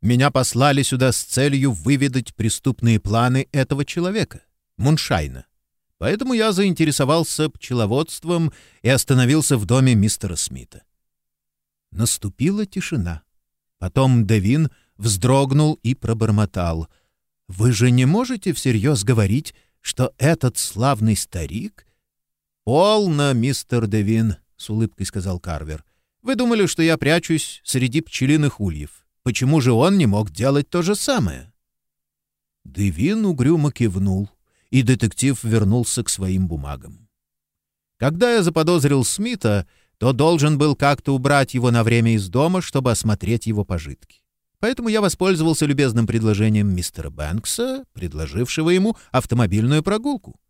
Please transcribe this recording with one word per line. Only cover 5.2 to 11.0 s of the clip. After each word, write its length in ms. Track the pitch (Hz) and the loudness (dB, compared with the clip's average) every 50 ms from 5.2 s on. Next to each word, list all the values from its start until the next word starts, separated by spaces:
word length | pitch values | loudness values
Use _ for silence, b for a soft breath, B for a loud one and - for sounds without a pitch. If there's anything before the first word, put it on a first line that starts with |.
| 76 69 64 62 - _ _ _ _ _ _ _ _ _ _ _ | -2 -4 -8 -14 -20 _ _ _ _ _ _ _ _ _ _ _
Поэтому 340 | 82 110 175 208 262 254 254 | -4 -4 -2 -2 -2 -2 0
я 200 | 226 220 220 202 | 0 0 0 2
заинтересовался 1000 | 180 202 196 175 - 160 151 139 - 143 127 151 165 160 - - - 156 151 | 2 2 0 2 2 0 0 2 0 0 2 2 0 0 -2 -2 -4 -4 -4
пчеловодством 1040 | - - - - 127 123 113 98 113 135 160 160 - - - 160 175 170 165 151 B B B B B B | -4 -8 -10 -4 -2 -2 0 0 0 -2 -2 -4 -8 -12 -6 -4 -2 0 0 -2 B B B B B B
и 80 | B 113 | B 0
остановился 720 | 131 131 - - 139 127 123 120 139 156 151 - 147 120 | 0 0 2 2 2 4 4 4 4 2 2 2 0 0
в 80 | 101 | 0
доме 280 | 82 117 131 131 131 123 | 0 2 4 4 4 4
мистера 420 | 107 98 110 - - - 98 87 | 4 4 2 0 -2 -6 -8 -6
Смита». 460 | 82 - - 64 65 62 - - - _ _ _ _ | -6 -8 -8 -10 -14 -16 -18 -20 -20 _ _ _ _